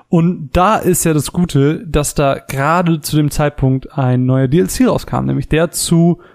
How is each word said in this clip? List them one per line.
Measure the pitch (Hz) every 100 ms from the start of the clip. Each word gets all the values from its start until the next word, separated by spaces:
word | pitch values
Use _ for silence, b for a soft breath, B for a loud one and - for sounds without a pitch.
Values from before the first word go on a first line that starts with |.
| B
Und | 175 170 170 143
da | 175 185 214
ist | - 180
ja | 165
das | 151 -
Gute, | 175 175 139 143 170 180
dass | 151 143
da | - 139 135
gerade | - 135 143 170 175 160
zu | - 151
dem | 147
Zeitpunkt | - 147 - 131 131 - -
ein | 127 127 127
neuer | 131 135
D | 165
L | 185
C | - 247
rauskam, | - - 127 135
nämlich | 135 123
der | 151 170
zu | - - 165 170 165 b